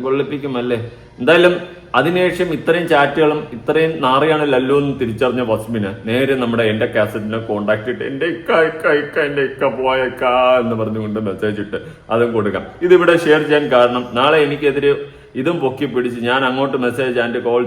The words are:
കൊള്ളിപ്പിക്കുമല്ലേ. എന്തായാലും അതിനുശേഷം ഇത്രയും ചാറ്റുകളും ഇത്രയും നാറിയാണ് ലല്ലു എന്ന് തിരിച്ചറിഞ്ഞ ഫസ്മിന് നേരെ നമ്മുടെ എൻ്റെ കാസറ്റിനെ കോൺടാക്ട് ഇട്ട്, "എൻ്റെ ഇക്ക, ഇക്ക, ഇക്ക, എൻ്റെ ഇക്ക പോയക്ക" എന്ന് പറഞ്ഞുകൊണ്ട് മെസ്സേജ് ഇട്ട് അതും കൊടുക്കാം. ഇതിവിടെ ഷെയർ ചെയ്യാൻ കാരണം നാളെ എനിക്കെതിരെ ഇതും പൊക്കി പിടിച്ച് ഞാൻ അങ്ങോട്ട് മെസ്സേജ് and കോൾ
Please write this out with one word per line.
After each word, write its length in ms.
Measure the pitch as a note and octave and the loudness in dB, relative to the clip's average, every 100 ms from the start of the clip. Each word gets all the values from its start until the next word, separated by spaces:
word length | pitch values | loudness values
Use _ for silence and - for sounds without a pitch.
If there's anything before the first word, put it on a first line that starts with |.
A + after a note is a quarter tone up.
കൊള്ളിപ്പിക്കുമല്ലേ. 880 | B2+ C3+ C#3 D3 C#3 B2+ B2 A#2 A2 - - - | -2 -2 -2 -6 -6 -4 -2 -4 -4 -14 -20 -6
എന്തായാലും 360 | B2+ E3+ F3 F3+ - - - A#2+ | 2 6 6 2 -6 -16 -4 0
അതിനുശേഷം 580 | D3 F3+ F3+ - F3 | 0 2 0 0 -4
ഇത്രയും 340 | D#3 - E3+ D#3+ | -2 0 0 2
ചാറ്റുകളും 600 | D3+ C#3+ D#3+ D3+ D#3 D3+ | 2 2 2 2 0 -6
ഇത്രയും 480 | A#2 - D3+ D#3+ D#3+ | -10 -2 0 0 0
നാറിയാണ് 520 | C3 C3+ D#3 D3+ D3 | 0 2 2 2 2
ലല്ലു 220 | B2+ C3 C#3+ | 0 2 0
എന്ന് 240 | C#3+ A#2+ | 0 -2
തിരിച്ചറിഞ്ഞ 440 | B2 A2 C3 A#2+ | -4 -2 -2 0
ഫസ്മിന് 640 | A#2+ G#2+ A2 A#2 G2 A2 G#2+ | -2 -2 -2 -4 -4 -6 -4
നേരെ 280 | A#2+ C3+ C3+ | -2 0 0
നമ്മുടെ 280 | A#2+ A#2 | -2 0
എൻ്റെ 220 | A2+ A2 A#2+ | 0 0 -2
കാസറ്റിനെ 520 | A#2 G#2 A#2 G#2+ A2+ | 0 -2 -2 -6 -6
കോൺടാക്ട് 520 | A2 G#2 G#2 G#2+ A#2+ | -4 -4 -2 -2 -2
ഇട്ട്, 140 | A#2+ | -6
"എൻ്റെ 220 | A#2 C3+ E3 | -6 -4 -4
ഇക്ക, 260 | D3+ - | -6 0
ഇക്ക, 360 | G#3 D#3+ D#3 F3+ | 2 2 0 0
ഇക്ക, 320 | D3 D3 - | 0 -2 -4
എൻ്റെ 220 | C#3+ C#3+ | -2 -2
ഇക്ക 220 | C3 C3 C#3 | -4 -2 -4
പോയക്ക" 580 | C3 C3 C3 B2+ - B2+ B2+ B2+ B2+ | 0 0 0 -2 -2 0 4 4 4
എന്ന് 160 | A#2 A2+ | 2 -2
പറഞ്ഞുകൊണ്ട് 440 | A2 A2 G#2+ G#2+ | -4 -4 -4 -4
മെസ്സേജ് 420 | G#2+ F#2 G#2+ G2+ | -4 -4 -4 -4
ഇട്ട് 160 | G2+ F#2 - - - | -6 -8 -10 -18 -4
അതും 240 | A#2 A#2+ | 0 0
കൊടുക്കാം. 320 | A2+ G2+ F#2+ - - | 0 -2 -4 -8 -6
ഇതിവിടെ 360 | F3+ F3+ F3 E3+ | 4 6 6 4
ഷെയർ 260 | D#3 D3+ | 4 4
ചെയ്യാൻ 280 | D3 D3 C#3+ | 4 2 4
കാരണം 340 | B2+ A#2+ B2 B2 | 4 4 2 -4
നാളെ 240 | A#2 C#3 D#3 | 0 2 4
എനിക്കെതിരെ 560 | D3 C#3+ C#3+ C#3 C#3+ C#3 - - - B2 | 2 0 0 2 2 0 -4 -16 -14 -6
ഇതും 160 | C3 E3+ | -4 -2
പൊക്കി 220 | C3+ C3 C#3+ | -2 -2 -4
പിടിച്ച് 340 | A#2+ B2 A#2+ A#2+ | -2 -4 -4 -2
ഞാൻ 100 | B2+ C3+ | 0 0
അങ്ങോട്ട് 300 | B2+ C3+ C#3+ B2 | 0 -2 0 -2
മെസ്സേജ് 340 | B2 C3 B2 | -2 -2 0
and 120 | A#2 A#2+ A#2+ | -2 -2 0
കോൾ 160 | A#2+ | 0